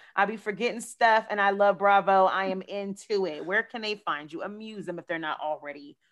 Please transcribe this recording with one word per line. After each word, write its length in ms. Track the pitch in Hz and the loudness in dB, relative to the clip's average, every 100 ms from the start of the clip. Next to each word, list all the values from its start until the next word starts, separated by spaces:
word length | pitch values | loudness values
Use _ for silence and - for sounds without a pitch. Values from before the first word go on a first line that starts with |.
| - - | -6 0
I 100 | 202 | 0
be 120 | 214 | -2
forgetting 420 | 214 190 233 220 | -8 -4 -4 -4
stuff, 440 | 233 - 226 220 220 | -10 2 4 4 2
and 120 | 208 | 0
I 80 | 202 | 2
love 260 | 202 202 196 | 4 4 4
Bravo. 480 | 202 202 196 196 190 | 4 4 6 6 6
I 200 | 185 190 | 2 -2
am 160 | 190 | -4
into 640 | - 202 202 196 - 202 180 | -6 -8 -8 -10 -4 -2 -2
it." 200 | 151 156 | -4 -2
Where 180 | 208 | -2
can 180 | 220 240 | -2 -6
they 140 | 214 208 | -6 -6
find 360 | - 147 151 | -4 -6 -6
you? 120 | 151 | -10
Amuse 420 | 160 208 220 214 170 | -10 -10 -14 -12 -10
them 120 | 170 | -10
if 80 | - | -6
they're 120 | 165 | -6
not 200 | 156 - | -4 -6
already, 560 | 151 147 147 147 143 - _ | -4 -6 -8 -14 -18 -20 _